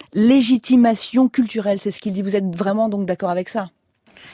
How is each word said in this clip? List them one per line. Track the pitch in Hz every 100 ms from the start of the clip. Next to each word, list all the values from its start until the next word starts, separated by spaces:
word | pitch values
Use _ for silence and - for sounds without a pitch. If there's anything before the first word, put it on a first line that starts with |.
| -
légitimation | - 220 269 233 254 - 254 233 220 - 240 254
culturelle. | - 226 226 202 196
C'est | 208
ce | -
qu'il | 214
dit. | 190
Vous | 196 202
êtes | 190
vraiment | 170 196 202 226
donc | 202 185
d'accord | 175 185
avec | 175 185
ça ? | 233 185 - _ _ _ _ -